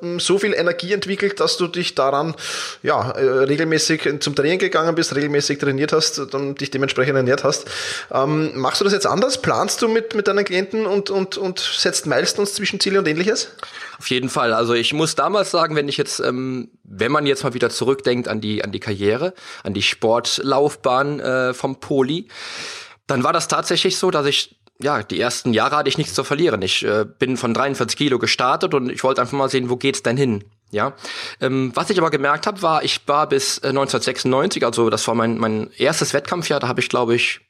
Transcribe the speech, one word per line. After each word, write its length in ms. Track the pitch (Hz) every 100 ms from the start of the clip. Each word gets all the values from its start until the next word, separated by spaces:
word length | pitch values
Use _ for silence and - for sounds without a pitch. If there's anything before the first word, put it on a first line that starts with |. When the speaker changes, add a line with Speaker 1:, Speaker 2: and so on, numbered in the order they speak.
Speaker 1:
ähm, 200 | 175 175
so 180 | - 196
viel 160 | 208
Energie 400 | - 175 175 175
entwickelt, 440 | 202 185 196 196 202
dass 200 | 165 -
du 80 | 175
dich 280 | 175 170
daran, 400 | - 135 139 160 156 - - - -
ja, 280 | 139 139 104
äh, 120 | -
regelmäßig 960 | 135 131 135 147 160 156 151 160 151 143
zum 140 | 151
Training 240 | 143 143 180
gegangen 360 | 185 165 165
bist, 200 | 165 165
regelmäßig 440 | 139 147 143 143 143
trainiert 340 | 139 135 151
hast 260 | 156 156 -
und 440 | 135 135 139 143
dich 80 | 135
dementsprechend 440 | 135 135 - 131
ernährt 300 | 135 127 139
hast. 220 | 131 - - - - - -
Ähm, 480 | 127 139 156 156 127
machst 220 | 135 -
du 40 |
das 100 | 196
jetzt 120 | 202 -
anders? 360 | 151 254 262
Planst 400 | 170 120 190 -
du 60 | 233
mit, 260 | 226 226
mit 120 | 214 196
deinen 200 | 196 196
Klienten 400 | 180 190 220 208
und, 240 | 202 196
und, 260 | 196 190 -
und 220 | 190 185
setzt 480 | - - 185 - 156
Milestones, 480 | 131 180 - 202
Zwischenziele 440 | - 196 202 196 196
und 80 | 160
ähnliches? 440 | 156 190 247 - - - - - -
Speaker 2:
Auf 100 | -
jeden 220 | 127 127
Fall. 240 | 151 120
Also 180 | 113 117
ich 220 | 120 113
muss 200 | 151 160
damals 360 | - 151 208 190
sagen, 260 | 175 160 156
wenn 140 | 143
ich 80 | 139
jetzt, 220 | 139 -
ähm, 500 | - 127 131 127 120 _
wenn 280 | - 98 117
man 140 | 151 143
jetzt 180 | 139
mal 80 | 113
wieder 160 | 123 120
zurückdenkt 600 | - 120 135 131 123 120
an 120 | 107
die, 240 | 107 104
an 80 | 101
die 80 | 101
Karriere, 540 | - 98 101 117 175 185 - -
an 120 | -
die 80 | 101
Sportlaufbahn, 1400 | - - 113 120 120 - 135 139 147 - 135 127 143 147
äh, 320 | 120 127 127
vom 280 | 123 131 135
Poli, 460 | - 139 127 165 - - - - - - - - -
dann 140 | 135
war 80 | 139
das 160 | 170 -
tatsächlich 500 | 151 165 170 190 185
so, 120 | 185
dass 160 | 160 143
ich, 300 | 139 - _ _ -
ja, 240 | 143 135
die 180 | 101 92
ersten 320 | 120 - 127
Jahre 240 | 110 127 147
hatte 120 | 175
ich 100 | 165
nichts 160 | 147
zu 100 | -
verlieren. 380 | 131 143 165 104
Ich, 220 | 95 -
äh, 200 | 113 107
bin 320 | 107 - 127 127
von 160 | 120
dreiundvierzig 460 | 113 139 135 113 -
Kilo 200 | 147 123
gestartet 540 | 113 - 127 139 139
und 180 | 143 123
ich 140 | 123
wollte 160 | 131 131
einfach 160 | 123 139
mal 140 | 135
sehen, 180 | 135 123
wo 80 | 123
geht's 260 | 139 131
denn 140 | 120 123
hin? 280 | 135 104 - _ -
Ja. 240 | 104 123 - - - - -
Ähm, 320 | 131 135 131
was 160 | 143 160
ich 80 | 185
aber 120 | 165
gemerkt 360 | 147 139 151 214
hab, 160 | 196
war, 220 | 170 156
ich 160 | - - -
war 220 | 143 147
bis, 300 | 135 - -
äh, 140 | 135
neunzehnhundertsechsundneunzig, 920 | 135 135 127 131 127 131 131 185 151
also 240 | 123 117 117
das 180 | 110 -
war 60 |
mein, 220 | 117 113 113
mein 340 | 113 107 107 -
erstes 380 | 127 - 143
Wettkampfjahr, 460 | 143 - 175 - 147
da 80 | 123
hab 100 | 123
ich, 100 | 127
glaub 220 | 123 117
ich, 300 | 117 - - _